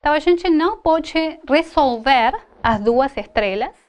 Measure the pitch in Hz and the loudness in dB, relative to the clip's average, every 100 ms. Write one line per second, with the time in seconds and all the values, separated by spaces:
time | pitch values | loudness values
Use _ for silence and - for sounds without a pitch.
0 | 294 302 320 349 370 311 330 427 339 320 | 0 0 2 0 2 2 2 -2 0 0
1 | 320 320 320 320 - 285 320 - 277 233 | -2 -4 -4 -6 -2 0 0 0 0 0
2 | 226 269 226 254 - - 233 220 208 240 | 0 2 2 -2 -14 -6 -2 0 0 0
3 | 269 247 208 - 208 196 277 - | 0 -4 -6 -4 -2 -4 -6 -10